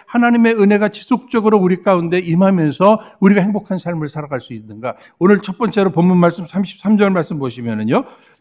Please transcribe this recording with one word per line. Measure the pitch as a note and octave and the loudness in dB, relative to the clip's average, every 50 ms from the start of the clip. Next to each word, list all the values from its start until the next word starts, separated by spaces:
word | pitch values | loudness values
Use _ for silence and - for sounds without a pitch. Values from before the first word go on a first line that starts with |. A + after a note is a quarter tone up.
| _ | _
하나님의 | - - A#3+ A#3+ A#3+ A#3+ A#3+ A3+ A3+ A#3 | -6 -2 0 2 2 4 4 2 2 2
은혜가 | A3 G3 G3+ G#3 G3+ G#3+ G3+ | 2 2 2 4 2 0 -2
지속적으로 | - - - - B3+ - - - - A3+ G#3 G#3+ G#3 G#3 | -4 -8 -4 -4 -4 -4 -2 -4 -4 -2 2 2 2 2
우리 | F#3 F3+ F#3 F3+ | 2 2 0 0
가운데 | - G#3 F#3+ F3 E3+ E3 F3 F#3 | 0 0 0 0 0 -2 -2 -2
임하면서 | F3+ E3+ D#3+ F3 F#3+ F#3+ G3 E3+ D#3 D3 C3 - F#3 G3+ A3 G#3+ - - - _ | -2 0 0 2 2 2 2 2 0 -2 0 2 2 2 2 2 -2 -10 -4 _
우리가 | F#3+ G3 G3+ G3+ | 2 4 4 4
행복한 | F3 G#3+ G3+ G#3+ - - F#3+ D#3+ | 2 0 -2 -4 -6 -6 -8 -8
삶을 | - E3+ F3 D#3 D3+ C#3 | -6 -8 -8 -6 -8 -8
살아갈 | - D#3 D3 C#3+ D3 B2 | -8 -12 -10 -8 -8 -10
수 | - - A#2+ | -10 -12 -16
있는가? | G#2+ G#2+ A2 G#2 G#2+ A#2+ B2 G#2 - - _ _ - | -16 -16 -18 -16 -12 -10 -10 -10 -12 -18 _ _ 0
오늘 | E3+ G3 G#3 F#3+ | 2 2 2 2
첫 | - G3 F3+ - | 0 -6 -6 -6
번째로 | A#3+ G3+ - G#3 G3 F#3 | -6 -4 -2 -2 -2 0
본문 | D3 D#3+ F3 F#3 F#3 | 0 0 2 2 4
말씀 | F3 F3 E3+ E3+ - E3+ | 4 4 2 0 -2 -8
삼십삼 | - - F#3+ G3 - - - - G3+ A3 | -8 -6 -6 -6 -6 -10 -6 -2 0 2
절 | G3+ G#3 G3 | 2 2 2
말씀 | F#3+ F3+ D3+ - F3 D3 | 0 -2 -2 -4 -6 -6
보시면은요, | C3+ B2+ A2+ B2 A#2 A#2 A2 G#2+ G#2+ A2 D3+ A#3 C#4+ - - _ _ _ _ _ | -6 -8 -8 -8 -8 -6 -6 -4 -2 -2 -2 -2 -2 -6 -12 _ _ _ _ _